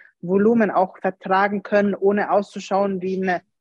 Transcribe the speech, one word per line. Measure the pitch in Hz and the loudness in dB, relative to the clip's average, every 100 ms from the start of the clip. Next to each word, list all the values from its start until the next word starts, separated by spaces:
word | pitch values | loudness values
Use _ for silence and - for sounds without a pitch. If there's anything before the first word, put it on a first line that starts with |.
| - _ | -20 _
Volumen | 175 196 214 233 202 | -2 2 4 4 2
auch | 139 185 - | 2 -2 -2
vertragen | 190 - 190 190 202 202 | -6 -6 -2 0 0 -2
können, | - 208 202 | -2 0 0
ohne | 190 196 208 156 | 0 0 0 0
auszuschauen | 185 202 - - 196 202 190 | -2 -2 -10 -4 -2 -2 -4
wie | 185 185 | -4 -4
ein | 190 175 - _ | -2 -4 -6 _